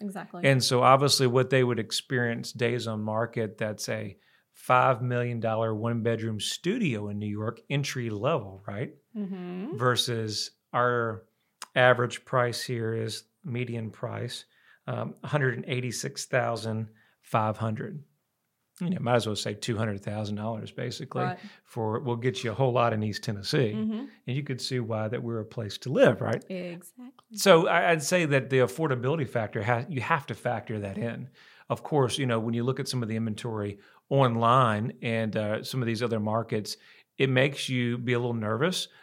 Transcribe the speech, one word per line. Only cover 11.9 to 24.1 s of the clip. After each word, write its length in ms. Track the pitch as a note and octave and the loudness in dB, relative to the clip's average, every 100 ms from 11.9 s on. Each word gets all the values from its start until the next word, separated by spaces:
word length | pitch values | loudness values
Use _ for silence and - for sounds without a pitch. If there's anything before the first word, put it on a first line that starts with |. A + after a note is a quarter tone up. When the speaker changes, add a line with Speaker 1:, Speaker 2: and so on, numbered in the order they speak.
| A#2+ A#2+ - - | 6 2 -4 -2
Speaker 2:
price 360 | C3 A#2+ A2+ | 0 0 -2
here 320 | - A#2 A2+ | -6 -4 -2
is 300 | A2+ A2+ - - _ | -2 -4 -8 -14 _
median 460 | D#3+ A#2+ A#2+ A#2 A2 | -8 -6 -4 -6 -8
price, 560 | - A#2 G#2+ A#2+ - - _ _ _ - | -8 -8 -6 -8 -10 -16 _ _ _ -8
um, 300 | A#2 A2+ - | -6 -6 -8
a 40 | A#2+ | -4
hundred 280 | D3 C3 A2+ | 0 0 -2
and 100 | - | -4
eighty-six 580 | B2+ B2 - C#3 - - | -4 -4 -6 -8 -8 -2
thousand 640 | C3 A#2 A2+ A2 A2 A2 - _ _ | 0 0 -2 -4 -4 -6 -12 _ _
five 360 | - A#2 G#2+ G#2 | 0 2 2 0
hundred. 460 | A2+ A2 - D3+ - _ _ _ _ _ _ - | -2 -2 -6 -10 -16 _ _ _ _ _ _ -8
You 100 | F3 | -4
know, 80 | F3+ | -2
might 140 | A#2+ A#2+ | 2 2
as 100 | A2 | 2
well 80 | G2+ | -4
say 180 | - G#2 | -4 -6
two 220 | - G#2+ | -4 -2
hundred 240 | A2+ G2 | -2 -4
thousand 320 | G#2+ G#2 G#2 G#2 | -6 -6 -4 -4
dollars 360 | A2 A2 A2 | -6 -6 -10
basically 520 | - B2 - - C3 | -8 -8 -8 -8 -4
Speaker 1:
Right. 160 | B2 - G3+ - _ | -4 -4 -14 -20 _
Speaker 2:
for, 340 | - A2 A2+ | -6 -2 -2
we'll 160 | C3+ A#2 | -2 -2
get 260 | B2+ B2+ | -2 -2
you 80 | A#2 | -4
a 20 | |
whole 180 | G#2 C3 | 2 2
lot 220 | B2 A#2 | 4 2
in 80 | A2 | 2
East 220 | G#2+ G2 | -2 -4
Tennessee. 500 | - G2+ G2 D3+ A2 G#3+ | -6 -6 -2 2 2 0
Speaker 1:
Mm-hmm. 300 | A3 A3 C#4 | -2 -4 -8